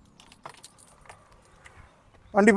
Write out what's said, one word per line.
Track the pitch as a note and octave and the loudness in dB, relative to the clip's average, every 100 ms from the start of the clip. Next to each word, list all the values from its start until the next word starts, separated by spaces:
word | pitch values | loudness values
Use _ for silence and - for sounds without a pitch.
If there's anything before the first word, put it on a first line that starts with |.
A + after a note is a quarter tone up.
| _ - - - - - - - - - - - _ - _ - - - - _ _ - - G#3+ | _ -20 -20 -20 -20 -20 -20 -20 -20 -20 -20 -20 _ -20 _ -20 -20 -20 -20 _ _ -20 -6 0
வண்டி | A3 | 4